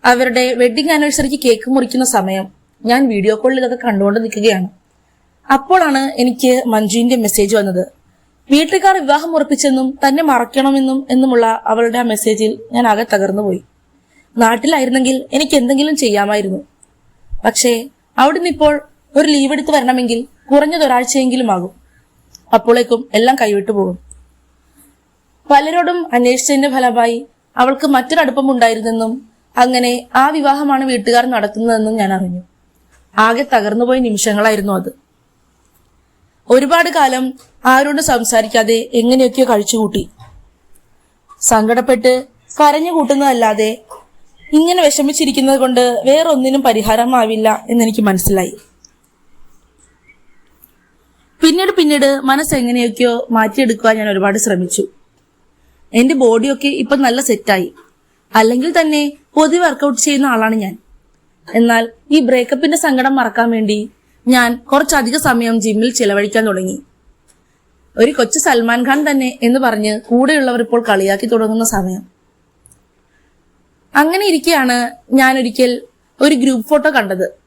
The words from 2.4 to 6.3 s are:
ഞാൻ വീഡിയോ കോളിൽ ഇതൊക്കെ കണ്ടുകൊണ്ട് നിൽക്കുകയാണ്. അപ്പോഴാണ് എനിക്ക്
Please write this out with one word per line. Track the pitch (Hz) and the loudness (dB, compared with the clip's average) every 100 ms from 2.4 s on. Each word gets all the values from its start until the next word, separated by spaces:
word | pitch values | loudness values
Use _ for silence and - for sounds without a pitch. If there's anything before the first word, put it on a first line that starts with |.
| 190 _ _ _ | -8 _ _ _
ഞാൻ | 220 247 269 | 0 2 2
വീഡിയോ | 208 196 214 | 0 0 0
കോളിൽ | 254 262 | 0 0
ഇതൊക്കെ | 254 247 247 | -2 -4 -4
കണ്ടുകൊണ്ട് | 202 202 214 | 0 0 0
നിൽക്കുകയാണ്. | 220 208 214 190 185 _ _ _ _ _ _ _ - | -4 0 0 0 -4 _ _ _ _ _ _ _ -2
അപ്പോഴാണ് | 269 277 370 320 269 | -2 2 2 2 0
എനിക്ക് | 269 247 247 | -4 -2 -2